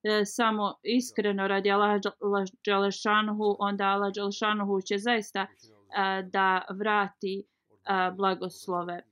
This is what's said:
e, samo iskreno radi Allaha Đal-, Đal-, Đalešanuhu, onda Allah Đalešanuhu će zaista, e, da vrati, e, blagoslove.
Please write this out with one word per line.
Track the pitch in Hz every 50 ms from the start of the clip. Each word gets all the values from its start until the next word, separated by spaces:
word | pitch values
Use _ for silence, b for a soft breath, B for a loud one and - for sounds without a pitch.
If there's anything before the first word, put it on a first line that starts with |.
| -
e, | 214 214 214 208
samo | 208 - - 240 220 214 214 208 196 - _ -
iskreno | - 233 254 247 - - - 208 208 202 196 196
radi | 196 196 196 196 202
Allaha | 196 202 208 208 208 202
Đal-, | 196 208 - _
Đal-, | - 202 202 196 196 185 - _ -
Đalešanuhu, | 208 202 196 196 202 190 - - 214 208 214 214 214 208 208 214 208 202 -
onda | 208 202 202 202 196
Allah | 196 196 202 202 202 196
Đalešanuhu | 202 202 196 202 - 220 214 214 214 202 196 202 190
će | 185 - 202
zaista, | 202 202 240 240 226 208 - _ 196
e, | 190 - B B B B - _ _ _ - 196 196 190 190 190 190
da | 185 190 196 190 185 185 180 180 -
vrati, | 196 190 208 220 208 208 202 190 - _ - 190 190 196
e, | - _ _ _ _ _ _ _ _ - 196 185 185 185
blagoslove. | 185 185 196 190 190 185 185 185 - - - - 180 175 170 175 175 175 - _